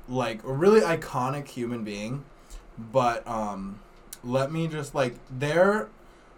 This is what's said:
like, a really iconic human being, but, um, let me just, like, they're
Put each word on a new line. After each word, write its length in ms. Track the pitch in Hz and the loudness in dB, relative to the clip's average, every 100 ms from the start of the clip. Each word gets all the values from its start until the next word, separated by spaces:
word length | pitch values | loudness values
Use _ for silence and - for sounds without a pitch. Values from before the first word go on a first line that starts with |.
| - | -6
like, 340 | 127 120 110 | -2 -2 -4
a 80 | - | -6
really 280 | 135 185 220 | 4 8 8
iconic 680 | 175 165 - 139 127 143 - | 6 2 -2 -2 -2 -2 -6
human 360 | - 120 120 | -6 -6 -4
being, 400 | 104 101 107 139 - - - - - - | -6 -6 -6 -8 -10 -20 -20 -20 -18 -16
but, 480 | 113 127 120 117 117 | -2 2 2 0 -4
um, 520 | 113 104 98 98 104 - - - - | -4 -4 -6 -8 -12 -18 -20 -20 -14
let 260 | 123 131 135 | -4 -2 0
me 160 | 160 165 | -2 -4
just, 260 | 151 135 | -4 -4
like, 220 | 151 127 - - | -2 -2 -2 -12
they're 580 | 127 147 160 190 214 214 - - - - | -4 0 4 4 4 -2 -12 -20 -20 -20